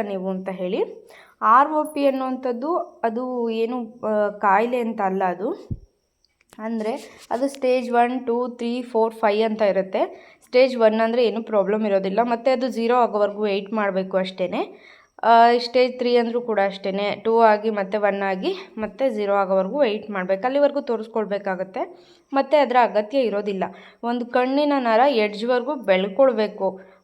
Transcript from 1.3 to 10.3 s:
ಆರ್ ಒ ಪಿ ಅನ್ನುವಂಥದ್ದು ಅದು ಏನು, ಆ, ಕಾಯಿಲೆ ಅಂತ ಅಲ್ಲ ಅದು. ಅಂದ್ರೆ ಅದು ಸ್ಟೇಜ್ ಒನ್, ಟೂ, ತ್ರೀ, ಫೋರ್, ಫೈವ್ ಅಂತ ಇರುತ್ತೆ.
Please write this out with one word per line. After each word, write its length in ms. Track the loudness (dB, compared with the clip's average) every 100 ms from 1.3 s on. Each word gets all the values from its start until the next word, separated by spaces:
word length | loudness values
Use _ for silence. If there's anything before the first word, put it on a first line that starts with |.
| -4
ಆರ್ 300 | 4 4 4
ಒ 100 | 0
ಪಿ 240 | -4 0 0
ಅನ್ನುವಂಥದ್ದು 680 | 0 -4 -4 -6 -4 -4 -4
ಅದು 720 | -6 -6 -6 -4 -4 -4 -2
ಏನು, 560 | -2 -2 -4 -8 -8 -2
ಆ, 240 | 0 0 0
ಕಾಯಿಲೆ 420 | 2 4 2 0
ಅಂತ 200 | -2 -2
ಅಲ್ಲ 240 | -2 0
ಅದು. 440 | -2 -2 -4 -6 -10 -12 -14 _ _ _ _ _ _ -12
ಅಂದ್ರೆ 600 | -6 -4 -4 -6 -10 -20 -8
ಅದು 180 | -4 -4
ಸ್ಟೇಜ್ 420 | -2 0 0 2
ಒನ್, 360 | 2 2 0 -2
ಟೂ, 220 | -2 -4
ತ್ರೀ, 340 | -6 -6 -6
ಫೋರ್, 320 | -4 0 0
ಫೈವ್ 360 | 0 0 2 0
ಅಂತ 120 | 0
ಇರುತ್ತೆ. 680 | 0 0 -2 -2 -4 -6 -20